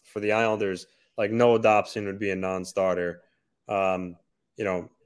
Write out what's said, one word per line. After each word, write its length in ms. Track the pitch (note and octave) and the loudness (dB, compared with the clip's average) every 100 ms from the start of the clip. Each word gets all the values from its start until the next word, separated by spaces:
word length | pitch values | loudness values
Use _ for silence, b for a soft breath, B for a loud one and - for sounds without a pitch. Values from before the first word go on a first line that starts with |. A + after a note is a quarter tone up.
| - | -12
for 140 | G#2+ | -6
the 120 | G#2 | 0
Islanders, 560 | G#2+ A2+ G#2+ G2+ F2+ - _ _ - | 2 0 0 -2 -4 -10 _ _ -4
like, 140 | G#2 | -2
Noah 280 | A2+ A#2+ A2+ | 4 4 6
Dobson 460 | A2 G#2 - A2 G2+ | 6 4 2 -6 -8
would 140 | G2 | -6
be 120 | G2+ | -4
a 40 | F#2 | -4
non-starter. 840 | F#2+ F#2+ F2+ - F#2+ F2+ F2 E2+ _ _ _ _ - | -4 -4 -4 -2 0 0 -2 -6 _ _ _ _ -4
Um, 480 | G2+ F#2+ F#2 F#2 F2 _ _ _ - | 0 0 0 -6 -14 _ _ _ -6
you 80 | |
know, 260 | G#2 F2+ D#2+ _ | -4 -4 -6 _